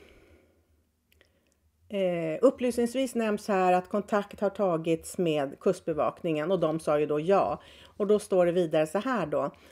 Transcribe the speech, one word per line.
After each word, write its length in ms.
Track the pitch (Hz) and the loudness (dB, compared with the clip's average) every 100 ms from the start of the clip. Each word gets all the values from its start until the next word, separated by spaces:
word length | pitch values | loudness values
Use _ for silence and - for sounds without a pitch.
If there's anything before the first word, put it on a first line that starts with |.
| - - - - _ _ _ _ _ _ _ _ _ _ _ _ _ _ - | -20 -20 -20 -20 _ _ _ _ _ _ _ _ _ _ _ _ _ _ -8
Eh, 500 | 202 185 170 160 156 | -2 0 0 -4 2
upplysningsvis 760 | 262 - 247 233 240 254 262 | 2 2 -2 0 -2 -2 -2
nämns 340 | 233 220 208 - | -2 -2 -2 -2
här 240 | 190 185 | 0 4
att 160 | 180 180 | 2 0
kontakt 520 | 208 196 208 196 - | -6 -2 -4 -4 -4
har 100 | 196 | -4
tagits 680 | 196 196 160 165 165 - - | -2 0 0 0 -2 -4 -2
med 420 | 170 151 139 - | 0 0 -2 -2
kustbevakningen, 920 | 208 180 - 151 117 - 175 151 156 | -2 -2 -2 -2 -2 -2 -2 -2 0
och 80 | 185 | 0
de 200 | 165 160 | 0 0
sa 180 | - 151 | 0 0
ju 80 | 151 | 0
då 140 | 147 | 0
ja. 400 | 165 196 101 156 - - - - | 2 2 2 -4 -10 -20 -14 -4
Och 100 | 202 | 0
då 120 | 208 | 0
står 280 | - 185 175 | 2 2 4
det 60 | |
vidare 340 | 175 165 156 156 | 2 2 2 0
så 120 | - | -2
här 280 | 262 233 151 | -2 -2 -2
då. 240 | 143 143 - - | -2 -4 -8 -20